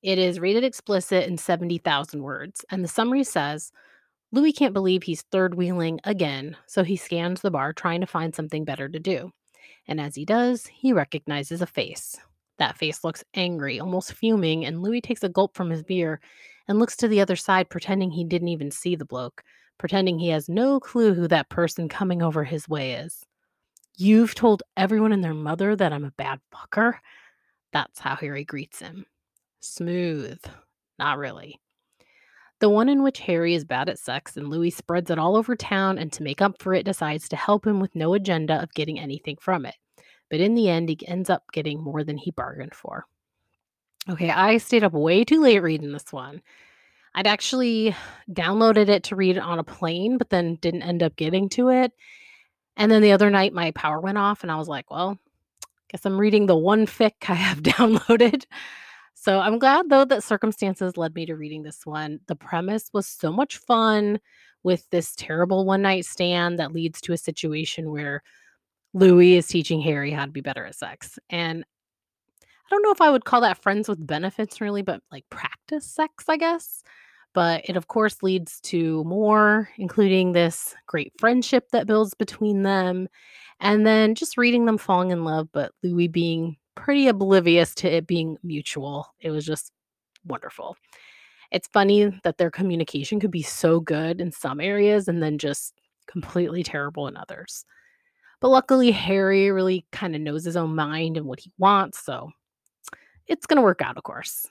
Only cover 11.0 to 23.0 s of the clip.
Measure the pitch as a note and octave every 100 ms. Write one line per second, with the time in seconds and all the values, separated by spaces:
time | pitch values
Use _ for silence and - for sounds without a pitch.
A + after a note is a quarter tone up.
11 | C#3+ D#3 - D3 C#3 E3 F3 - - -
12 | - - _ _ _ _ D#3 - D#3 D#3
13 | E3 - - - F3+ E3+ C#3 B2+ F3 F#3
14 | - - A3+ A3 E3 D#3+ D3+ E3 F#3+ A#3
15 | - E3+ F#3+ F3+ G3 - F3 E3 D#3 F#3
16 | E3 D#3 _ _ - _ - G#3 A3+ -
17 | A#3 G#3+ G3 F3+ - F#3 F#3 F3 - F#3+
18 | F#3 E3 E3+ F3 F3 E3+ C#3+ - F3+ F3
19 | D3 B2+ B2 - _ _ _ _ - G3
20 | F#3+ E3 E3+ D#3 D3 F3 B3+ C#4 - B3
21 | A3 F3+ E3+ E3 C3+ - E3+ - D#3+ -
22 | F#3+ F3 E3+ D#3 C#3+ D#3 - D3+ C3 -